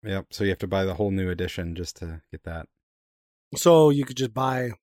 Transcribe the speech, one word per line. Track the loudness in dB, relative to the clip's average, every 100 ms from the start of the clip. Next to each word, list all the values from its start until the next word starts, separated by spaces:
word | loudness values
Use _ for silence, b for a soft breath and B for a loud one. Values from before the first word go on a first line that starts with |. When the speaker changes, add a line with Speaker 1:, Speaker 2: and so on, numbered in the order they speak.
Speaker 1:
Yep. | -4 -6 -6
So | -4
you | -2
have | -2
to | -2
buy | -2
the | -2
whole | -2 -2
new | 0 -2
edition | -4 -6 -6 -8
just | -8 -10 -10
to | -12 -14 _
get | -16
that. | -12 -12 -14 _ _ _ _ _ _ _ _ 0
Speaker 2:
So | 6 8 8
you | 4
could | -2 -4
just | -6
buy | -2 -2 -2 -4 -8